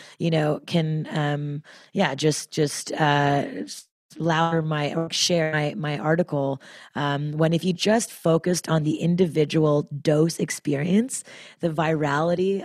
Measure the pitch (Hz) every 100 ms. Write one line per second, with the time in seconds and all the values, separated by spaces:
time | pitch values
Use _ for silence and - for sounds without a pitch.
0 | - - 170 160 151 - - 175 160 156
1 | - 156 147 147 147 147 - - - 196
2 | 160 135 156 - - - 147 - - -
3 | 151 143 143 143 - - 147 - - _
4 | _ - 160 160 165 165 156 151 143 165
5 | 165 - - 175 156 151 147 - 147 147
6 | 156 165 175 147 139 135 - - - -
7 | 143 143 147 151 160 170 185 170 202 226
8 | - - 170 160 180 180 - 160 151 -
9 | 170 175 180 143 147 160 156 147 147 143
10 | 160 151 165 - 165 - - 139 175 202
11 | 254 - - - - - 170 156 156 160
12 | 147 143 165 175 190 196